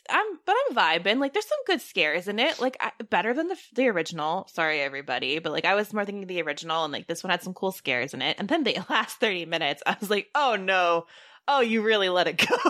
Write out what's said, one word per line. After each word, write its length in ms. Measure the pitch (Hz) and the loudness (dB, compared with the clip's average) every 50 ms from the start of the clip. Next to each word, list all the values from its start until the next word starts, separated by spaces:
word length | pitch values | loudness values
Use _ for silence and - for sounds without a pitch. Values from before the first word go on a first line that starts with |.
| _ - | _ -2
I'm, 160 | - 330 427 440 370 - - | 0 0 0 0 -4 -6 0
but 100 | - 403 494 571 539 | 2 2 2 2 2
I'm 80 | 269 | 2
vibing. 420 | 233 185 165 160 170 175 196 220 269 | 4 4 4 4 2 2 2 2 2
Like, 120 | 277 277 | 2 0
there's 160 | - 403 427 - | 0 -2 -2 -2
some 100 | 605 605 523 | -4 -4 0
good 140 | - 359 269 | 0 -2 -2
scares 460 | - - - 196 160 151 147 175 175 202 | -2 -4 0 0 2 2 2 -2 -2 -4
in 120 | 208 214 | -2 0
it. 200 | 247 320 - - | 0 0 0 0
Like, 160 | 240 262 254 - | -2 -2 -2 -2
I, 100 | - 226 - - 233 | -6 -6 -6 -8 -6
better 280 | - 214 180 180 220 | 0 0 0 2 2
than 160 | 247 294 320 359 | 0 0 -2 -4
the, 80 | 381 - - - - | -4 -8 -10 -8 -2
the 140 | 240 262 247 | 2 2 2
original. 600 | 208 170 160 160 170 160 151 156 165 190 - - | 2 0 -2 -4 -4 -4 -2 -2 -2 -2 -4 -6
Sorry, 280 | - - 165 156 151 147 | -2 0 0 0 0 0
everybody, 560 | 139 139 139 139 143 139 127 127 127 131 143 160 | -2 -4 -4 -8 -6 -4 -4 -2 -2 -2 -4 -2
but, 140 | 170 160 | 0 0
like, 120 | 147 160 156 | 0 2 4
I 120 | 175 190 | 2 2
was 180 | 208 208 208 214 | 2 2 -2 -2
more 100 | 214 202 | -4 -4
thinking 220 | 202 202 202 196 | -4 -6 -8 -8
the 160 | 180 185 175 | -6 -4 -4
original, 420 | 160 151 147 143 160 165 160 165 160 | -2 -2 -4 -6 -4 -2 -2 0 0
and, 80 | 151 | -2
like, 140 | 139 110 - | -4 -6 -6
this 160 | - 165 - - | -6 -8 -6 -2
one 60 | 185 | -2
had 120 | 180 175 | -2 -2
some 120 | - 185 180 | -2 -8 -8
cool 180 | - - 190 | -4 -4 -4
scares 400 | 185 - - 135 131 123 120 139 | -4 -4 -4 -2 -2 0 -2 -4
in 80 | - 131 | -4 -4
it." 140 | 131 151 - - | -4 -4 -2 -4
And 100 | 196 196 | -2 -2
then 160 | 311 349 277 | 0 0 0
the 120 | 214 - - 185 | 0 -2 -2 -4
<laughs> 60 | - | -2
last 280 | 311 - - - - - | 0 0 0 -2 -4 -2
thirty 280 | 254 226 190 175 165 | -2 -2 0 -2 -4
minutes, 360 | 165 170 165 165 143 147 - - | -4 -2 0 0 0 -2 -2 -2
I 100 | - 190 - | -2 -2 -2
was 100 | 214 190 | -2 -2
like, 180 | 208 202 190 _ - | -2 -2 -2 _ 0
"Oh 220 | 294 294 254 220 | 0 2 2 2
no, 500 | 196 190 190 190 185 180 170 170 170 165 - - - - - - - - - | 0 0 2 2 4 4 4 2 0 -2 -6 -18 -20 -20 -20 -20 -8 -2 2
oh, 120 | 285 269 | 2 4
you 200 | 240 226 226 226 | 4 4 2 2
really 260 | 208 220 220 208 196 185 | 2 4 4 4 4 2
let 180 | 180 180 170 | 4 2 2
it 180 | 165 165 - - | 2 2 0 0
go." 120 | - - - | 2 2 2
<laughs> 40 | - - | 2 0